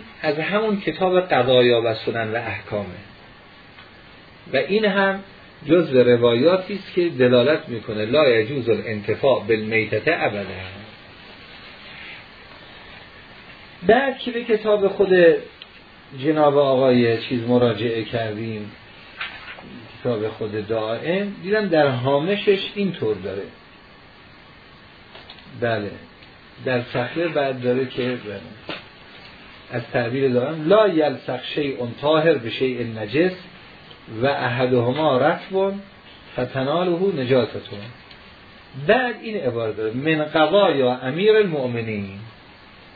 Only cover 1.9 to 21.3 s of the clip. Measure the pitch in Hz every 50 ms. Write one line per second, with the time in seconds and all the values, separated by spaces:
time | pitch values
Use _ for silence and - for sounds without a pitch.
1.9 | 110 - - - 113 117 113 110 107 117 117 110 98 101 - - 113 104 98 90
2.9 | 90 - - - - - - - - - - - - - - - - - - -
3.9 | - - - - - - - - - - - - 151 139 - - 190 220 214 208
4.9 | 185 202 196 196 190 202 196 - - - - - - - - 139 156 180 165 147
5.9 | 131 127 120 123 123 117 120 120 117 117 131 165 185 185 185 - 208 185 - -
6.9 | - 185 175 170 147 127 131 123 127 123 120 143 156 156 - - 120 113 104 -
7.9 | 107 107 107 110 127 151 156 135 117 113 107 107 147 139 117 113 110 101 101 117
8.9 | 110 104 101 - 107 - - 139 123 107 101 107 113 107 107 107 113 110 107 104
9.9 | 113 107 - 151 165 - 151 135 104 101 98 95 95 92 - - - - - -
10.9 | - - - - - - - - - - - - - - - - - - - -
11.9 | - - - - - - - - - - - - - - - - - - - -
12.9 | - - - - - - - - - - - - - - - - - - - 180
13.9 | 220 254 277 269 254 - - 240 233 233 240 - 220 208 - 214 208 208 196 196
14.9 | 190 - 202 185 185 180 175 165 156 143 - - - - - - - - - -
15.9 | - - - - 147 131 127 151 156 156 151 147 139 143 143 135 135 127 135 131
16.9 | 123 123 120 117 113 110 - - 127 120 113 117 123 123 123 120 110 101 113 123
17.9 | 113 113 107 - - 117 113 110 104 104 113 113 110 107 104 101 - - - -
18.9 | - - - - - - - - - - - - - - - - 123 120 113 -
19.9 | - - - 123 120 107 107 110 107 - 117 107 104 107 101 95 113 110 107 110
20.9 | 117 120 120 156 175 190 202 202